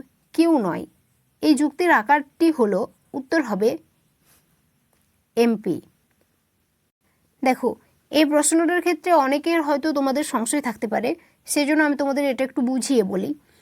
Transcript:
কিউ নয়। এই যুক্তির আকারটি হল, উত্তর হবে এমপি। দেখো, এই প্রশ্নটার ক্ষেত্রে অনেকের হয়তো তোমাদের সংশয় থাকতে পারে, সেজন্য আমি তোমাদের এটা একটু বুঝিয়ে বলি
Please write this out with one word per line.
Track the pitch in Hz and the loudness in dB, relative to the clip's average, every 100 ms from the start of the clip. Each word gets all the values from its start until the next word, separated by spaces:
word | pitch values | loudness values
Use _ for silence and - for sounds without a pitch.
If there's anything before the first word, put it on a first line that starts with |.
| - _ _ | -14 _ _
কিউ | - 339 302 190 | 0 2 2 0
নয়। | 170 - _ _ _ _ - | -4 -10 _ _ _ _ -4
এই | - | 2
যুক্তির | 269 294 - 349 262 | 2 2 0 2 2
আকারটি | 214 294 285 - 330 302 | 4 0 0 0 0 2
হল, | 214 185 - _ _ 269 | 0 0 -4 _ _ -12
উত্তর | - 330 | -4 -2
হবে | 247 190 220 320 _ _ _ _ _ _ _ _ _ _ _ _ _ _ _ - | -2 0 -2 -2 _ _ _ _ _ _ _ _ _ _ _ _ _ _ _ 0
এমপি। | 233 214 202 147 - _ _ _ _ _ _ _ _ _ _ _ _ _ _ - | 2 0 -4 -8 -8 _ _ _ _ _ _ _ _ _ _ _ _ _ _ -4
দেখো, | 262 254 240 - _ _ - | -2 0 -2 -6 _ _ -4
এই | 294 | 2
প্রশ্নটার | 294 294 294 330 330 349 | 2 2 2 2 2 0
ক্ষেত্রে | 349 320 370 | -2 -2 2
অনেকের | 330 269 285 330 339 | 2 2 0 0 -2
হয়তো | 294 285 311 | 0 -2 0
তোমাদের | 285 269 269 | -2 0 -2
সংশয় | 302 226 226 294 269 | -2 -4 -2 -2 -4
থাকতে | 214 214 | -6 -4
পারে, | 220 233 339 _ _ | -4 -4 -6 _ _
সেজন্য | - 302 285 311 | -6 -2 0 2
আমি | 302 285 | 2 0
তোমাদের | 277 269 285 | -2 -2 -2
এটা | 254 | -2
একটু | 269 - | -4 -2
বুঝিয়ে | 247 262 220 254 | -2 -2 0 0
বলি | 190 190 190 302 _ _ | 0 -2 -6 -10 _ _